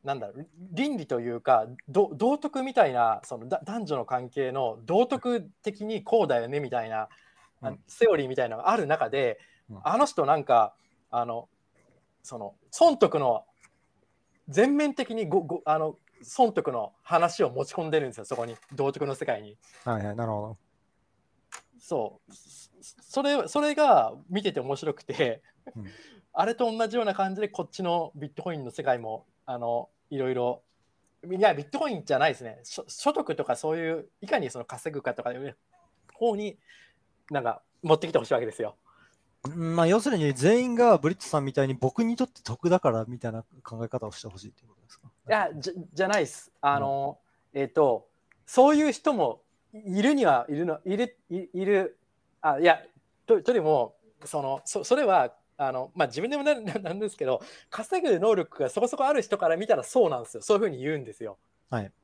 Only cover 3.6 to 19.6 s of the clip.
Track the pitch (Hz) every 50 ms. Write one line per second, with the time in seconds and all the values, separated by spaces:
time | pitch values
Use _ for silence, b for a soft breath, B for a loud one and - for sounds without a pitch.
3.6 | 160 - 208 233 214 151 151 131 113 - 127 123 127 123 _ 143 135 127 127 135
4.6 | 131 117 107 117 113 110 170 208 247 247 285 254 - 247 240 233 165 - _ _
5.6 | _ 220 202 - 208 214 226 190 - - - 226 202 139 131 120 117 120 139 147
6.6 | 147 123 123 120 113 113 110 107 107 b b b b b b b b b b _
7.6 | - 135 135 - _ _ - - 233 220 190 156 139 127 131 135 127 113 113 113
8.6 | 135 175 214 233 170 139 156 160 139 113 135 135 135 120 107 b b b b b
9.6 | b _ 110 95 - 151 180 240 294 285 - - 151 139 156 156 135 - 127 117
10.6 | 107 104 _ _ _ _ _ _ _ _ - 120 120 120 113 117 - _ _ _
11.6 | _ _ _ _ _ _ _ _ _ _ _ _ _ - 131 117 104 101 - _
12.6 | _ _ - - 320 339 285 - 220 - - 151 139 127 117 110 - _ _ _
13.6 | _ _ _ _ _ _ _ _ _ _ _ _ _ _ _ _ _ - 139 165
14.6 | 226 269 285 285 302 294 262 - 262 - 226 226 214 156 165 190 165 151 175 180
15.6 | - 156 156 156 156 156 151 _ _ _ _ _ - - - - 254 226 - 175
16.6 | 143 151 127 117 107 - _ _ _ - 170 160 170 170 - - 190 131 123 131
17.6 | 139 - - - 165 156 151 156 143 127 113 - 104 - 131 120 117 117 113 -
18.6 | _ _ 139 135 139 139 139 - 151 139 135 - - - 120 107 107 104 104 _